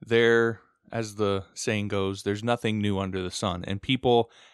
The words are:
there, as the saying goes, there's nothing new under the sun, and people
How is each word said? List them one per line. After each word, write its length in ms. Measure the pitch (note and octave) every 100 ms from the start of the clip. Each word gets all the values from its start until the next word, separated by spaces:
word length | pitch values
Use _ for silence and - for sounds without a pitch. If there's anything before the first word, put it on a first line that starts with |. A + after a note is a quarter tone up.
there, 600 | A2 A#2 A#2 A#2 A#2 A2+ _ _ _
as 260 | A#2 G#2+ G2+
the 280 | G2+ G2 -
saying 360 | - - G#2+ G#2
goes, 340 | G2+ G2 G2
there's 200 | G2+ G#2
nothing 380 | A#2 A#2+ A2+ G#2+
new 180 | G#2 G2
under 240 | F#2+ F#2+
the 80 | F2+
sun, 320 | - G2+ F2 F2+
and 160 | G2
people 480 | - B2+ B2+ A#2+ A2+ _ -